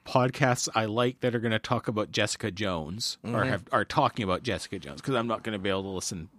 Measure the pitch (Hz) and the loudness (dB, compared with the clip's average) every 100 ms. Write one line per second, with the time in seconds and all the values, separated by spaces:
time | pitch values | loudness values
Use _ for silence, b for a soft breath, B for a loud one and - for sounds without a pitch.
0 | - 131 127 - 135 120 - 113 110 110 | 0 2 4 4 4 4 2 2 2 4
1 | 123 131 127 117 117 110 - 117 - 104 | 2 2 0 2 2 0 2 -2 0 -2
2 | 104 120 104 - 107 92 104 87 76 101 | 0 2 0 0 -4 -2 -2 -2 -4 -6
3 | 117 - 104 117 127 101 - 117 101 - | -6 -6 -4 0 2 0 0 0 0 2
4 | 139 - 98 90 120 87 - 98 71 71 | 2 2 0 0 0 -4 -4 -10 -10 -10
5 | - 127 117 107 113 107 98 95 98 107 | -2 0 0 -2 -4 -4 0 0 -2 -4
6 | - 92 80 | -6 -6 -10